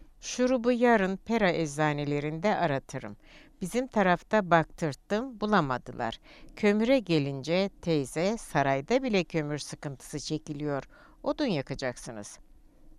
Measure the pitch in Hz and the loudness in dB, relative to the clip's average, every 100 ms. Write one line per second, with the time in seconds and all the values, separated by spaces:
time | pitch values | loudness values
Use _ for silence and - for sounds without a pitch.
0 | - - - - 254 262 233 240 247 226 | -20 -16 -10 -2 0 2 2 4 6 4
1 | 190 196 - 233 190 156 156 143 151 147 | 2 -2 -2 2 2 2 -2 0 0 0
2 | 147 147 151 160 208 180 160 135 - 131 | -2 -2 -2 -2 0 2 0 -2 -4 -10
3 | 113 104 - - - - 180 233 262 214 | -10 -14 -20 -20 -20 -10 -4 -4 -2 2
4 | 185 175 - 214 180 170 151 - 160 127 | 4 2 2 0 4 2 2 -4 -6 -6
5 | - 208 269 214 214 202 139 123 - 117 | -4 -4 -4 -6 2 2 2 -2 -6 -6
6 | 113 - - - - - 208 214 233 269 | -6 -6 -18 -20 -18 0 2 4 4 2
7 | 185 160 139 139 135 180 196 - 170 156 | 4 2 2 -4 -2 0 0 -4 0 0
8 | 127 156 190 226 - 156 139 139 143 254 | 0 0 0 -2 -2 0 2 0 2 0
9 | 262 196 160 165 147 147 - - 147 135 | 2 0 0 -2 -2 -6 -8 -10 -10 -10
10 | - 147 - 151 - 143 147 135 - - | -10 -10 -6 -6 -6 -6 -4 -4 -6 -20
11 | - - 359 415 277 151 - 135 131 - | -20 -8 -6 -2 0 0 -2 -6 -6 -6
12 | 131 110 104 - - - - _ - | -12 -12 -12 -18 -20 -20 -20 _ -20